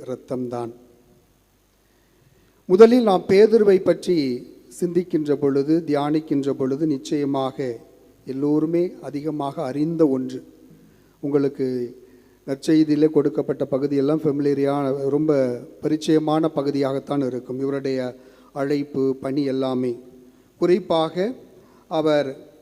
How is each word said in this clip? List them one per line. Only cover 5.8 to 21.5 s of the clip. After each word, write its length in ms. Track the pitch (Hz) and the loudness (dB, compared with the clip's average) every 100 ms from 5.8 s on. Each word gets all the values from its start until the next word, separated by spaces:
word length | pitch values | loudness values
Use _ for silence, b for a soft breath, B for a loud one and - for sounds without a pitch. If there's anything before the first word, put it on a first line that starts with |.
| 156 | 2
தியானிக்கின்ற 640 | 143 143 156 156 143 135 | -2 0 -2 0 -2 -2
பொழுது 360 | 131 131 135 160 | -2 -2 -2 -2
நிச்சயமாக 920 | 135 - 151 139 139 131 127 135 113 - _ _ _ - | -2 -4 -4 -2 -2 -4 -4 -8 -8 -14 _ _ _ -12
எல்லோருமே 640 | 131 147 151 160 170 175 - | -4 0 0 0 0 -2 -6
அதிகமாக 600 | 135 143 151 147 139 139 | -10 -8 -6 -6 -6 -6
அறிந்த 460 | 139 135 156 165 160 | -6 -2 -2 2 2
ஒன்று. 360 | 131 127 - - - - b b b b b | 2 -4 -8 -14 -20 -20 b b b b b
உங்களுக்கு 460 | 143 143 139 139 131 127 120 - b b b b - | -2 0 0 -2 -6 -4 -8 -10 b b b b -10
நற்செய்தியிலே 640 | 135 - 160 156 147 151 | -8 0 2 4 4 4
கொடுக்கப்பட்ட 540 | 156 143 147 139 135 | 4 0 -2 -4 -4
பகுதியெல்லாம் 560 | 135 135 147 143 139 156 | -2 -2 -2 0 0 0
ஃபெமிலியரான, 880 | 156 143 143 139 139 143 139 139 135 | -2 0 0 0 0 0 -2 -2 -2
ரொம்ப 520 | 143 156 143 127 123 123 - | 0 2 2 0 -2 -10 -8
பரிச்சயமான 680 | 151 151 151 156 156 156 160 156 | -4 -4 2 2 2 0 0 -2
பகுதியாகத்தான் 720 | 139 139 135 135 131 143 131 | -2 -2 -2 -4 -4 -4 -4
இருக்கும். 340 | 123 123 127 | -6 -8 -6
இவருடைய 560 | 135 139 135 131 127 - B B B | -4 -4 -4 -4 -6 -10 B B B
அழைப்பு, 640 | 147 139 147 143 139 135 131 | -6 -2 -2 -4 -2 -2 -2
பணி 240 | 139 135 | -4 -4
எல்லாமே. 540 | 139 131 131 127 127 117 - - - b b _ | -2 -2 -2 -2 -4 -6 -12 -20 -20 b b _
குறிப்பாக 760 | 175 190 180 165 160 165 202 254 - | 2 2 2 0 0 -2 -4 -6 -18